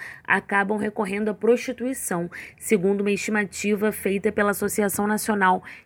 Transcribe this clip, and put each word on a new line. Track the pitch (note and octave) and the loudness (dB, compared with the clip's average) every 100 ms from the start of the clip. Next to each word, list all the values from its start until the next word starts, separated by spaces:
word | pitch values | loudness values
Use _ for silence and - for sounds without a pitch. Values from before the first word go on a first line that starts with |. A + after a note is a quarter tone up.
| - - | -12 -16
acabam | - F#3+ - G3+ G3+ G#3+ | 0 0 2 0 0 -2
recorrendo | G#3+ G#3 G3 G3+ G#3+ | -2 -2 -4 -2 -2
à | |
prostituição, | G3 A3 A#3+ A#3+ A#3 B3 C4 - F3 F3 - - - | 0 4 4 2 -6 -6 -6 -4 -4 -4 -8 -18 -14
segundo | - G#3 F#3 G3+ | 0 2 4 2
uma | G3+ | 0
estimativa | G3 - G#3+ G3+ - G3+ G#3 G3+ | -2 0 -2 -2 -4 -2 0 0
feita | - - G3 G#3+ | 0 -2 0 0
pela | G#3+ G#3 | 2 0
Associação | G3 G3+ G#3 G3+ - G#3 | 2 -2 0 0 0 0
Nacional | G#3+ - G#3 F#3+ F#3 - - | 0 0 2 4 4 -2 -20